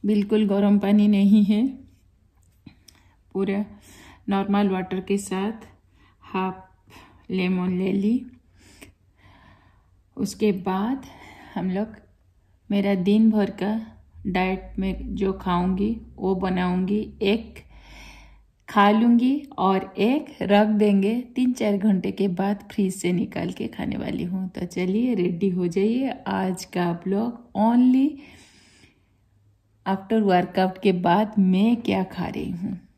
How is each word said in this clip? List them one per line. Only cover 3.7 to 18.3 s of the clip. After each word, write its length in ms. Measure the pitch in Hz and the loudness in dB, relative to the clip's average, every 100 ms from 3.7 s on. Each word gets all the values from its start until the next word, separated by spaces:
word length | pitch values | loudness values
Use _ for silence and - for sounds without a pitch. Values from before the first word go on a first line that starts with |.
| - - - - - - | -10 -20 -20 -20 -16 -4
normal 400 | 196 196 202 202 | -2 0 2 2
water 320 | 185 185 190 | 0 -4 -6
के 160 | 190 202 | -4 -4
साथ 480 | 202 185 202 226 - - _ _ _ _ | -4 -6 -6 -8 -16 -20 _ _ _ _
half 1040 | - 190 190 185 - _ _ - - _ _ | -10 -6 -6 -8 -18 _ _ -20 -20 _ _
lemon 460 | 185 185 185 180 180 | -4 -2 -2 -2 -2
ले 140 | 190 | -2
ली। 220 | 196 202 247 - - _ _ - - - _ _ _ _ - - _ _ _ _ _ _ - | 0 0 -2 -4 -20 _ _ -20 -20 -20 _ _ _ _ -20 -20 _ _ _ _ _ _ -8
उसके 360 | 202 - 214 | -8 -2 -2
बाद 540 | 190 185 185 214 269 - - - - - | -2 -4 -4 -2 -4 -8 -20 -20 -20 -12
हम 160 | - 185 | -6 -4
लोग, 260 | 185 220 - _ _ _ _ _ _ _ | -4 -6 -10 _ _ _ _ _ _ _
मेरा 240 | 202 196 196 | -2 0 0
दिन 340 | 180 214 220 | 2 4 4
भर 200 | 214 196 - | 4 0 -2
का 120 | 196 220 220 - - - - | -4 -4 -8 -20 -20 -12 -6
diet 520 | 180 185 185 - - | -2 -2 -2 -6 -6
में 360 | 190 - 180 | -6 -6 -8
जो 180 | 196 190 | -4 -4
खाऊंगी 600 | 190 - 175 185 185 208 226 - - | -2 -2 0 0 0 -2 -4 -10 -6
वो 180 | 185 190 | -2 -2
बनाऊंगी, 640 | 185 185 180 180 185 208 214 - | -2 -2 -2 -2 0 -2 -4 -4
एक 460 | 196 220 - - - - - - - - - | 0 0 -4 -20 -20 -20 -20 -20 -20 -20 -20